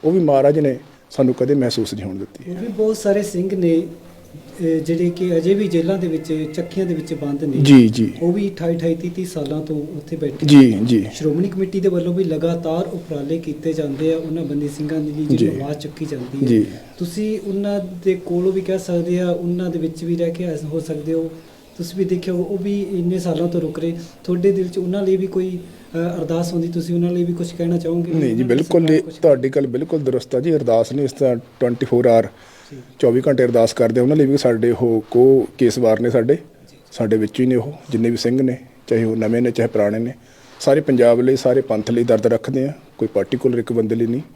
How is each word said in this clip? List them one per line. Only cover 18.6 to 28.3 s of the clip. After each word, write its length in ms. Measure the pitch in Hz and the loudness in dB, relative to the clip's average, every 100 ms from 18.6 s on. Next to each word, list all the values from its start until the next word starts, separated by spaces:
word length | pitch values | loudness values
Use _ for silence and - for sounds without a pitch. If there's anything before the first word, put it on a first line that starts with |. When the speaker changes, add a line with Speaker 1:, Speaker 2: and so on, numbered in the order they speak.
Speaker 2:
ਕਹਿ 180 | 185 185 | -2 -4
ਸਕਦੇ 420 | 185 175 170 180 | -2 -2 0 0
ਆ, 100 | 180 | 0
ਉਹਨਾਂ 400 | 175 175 180 180 | -2 -2 -2 -2
ਦੇ 80 | 165 | -4
ਵਿੱਚ 260 | 165 160 | -6 -6
ਵੀ 120 | 170 170 | -4 -2
ਰਹਿ 140 | 170 | -2
ਕੇ 140 | 170 | -4
ਐਸਾ 240 | 180 147 151 | -6 -6 -6
ਹੋ 120 | 160 | -6
ਸਕਦੇ 320 | 160 151 151 | -6 -8 -4
ਹੋ, 180 | 165 165 - - - - - | -4 -4 -10 -20 -20 -20 -12
ਤੁਸੀਂ 180 | 170 185 | -10 -4
ਵੀ 60 | |
ਦੇਖਿਆ 300 | 180 180 190 | -2 -2 -2
ਹੋਊ, 80 | 180 | -4
ਉਹ 160 | 180 196 | -2 -4
ਵੀ 240 | 202 202 | -2 -4
ਇੰਨੇ 360 | 196 190 170 185 | -2 -2 -2 -2
ਸਾਲਾਂ 300 | 170 160 170 | -2 -2 0
ਤੋਂ 120 | 170 | -2
ਰੁਕ 180 | 156 - | -4 -4
ਰਹੇ। 200 | 165 170 - - | -6 -6 -12 -12
ਤੁਹਾਡੇ 280 | - 180 196 | -4 0 2
ਦਿਲ 160 | 196 180 | 0 -2
'ਚ 100 | 185 | -4
ਉਹਨਾਂ 240 | 180 202 | -4 -2
ਲਈ 140 | 190 190 | 0 0
ਵੀ 100 | 190 | 0
ਕੋਈ, 320 | 190 185 175 | -4 -4 -6
ਅ, 640 | - - - 165 170 170 | -12 -20 -10 -6 -4 -4
ਅਰਦਾਸ 320 | 160 165 175 | -4 -2 -2
ਹੁੰਦੀ, 160 | 175 170 | -2 -4
ਤੁਸੀਂ 260 | 170 160 | -6 -4
ਉਹਨਾਂ 160 | 170 175 | -2 0
ਲਈ 140 | 175 | 0
ਵੀ 80 | 175 | -2
ਕੁਛ 220 | 170 170 | -4 -6
ਕਹਿਣਾ 240 | - 170 170 | -4 -2 -2
ਚਾਹੋਗੇ? 320 | 170 170 170 | -2 -2 0
Speaker 1:
ਨਹੀਂ 100 | 160 | 0
ਜੀ, 60 | |
Speaker 2:
ਉਹਨਾਂ 100 | 135 | 0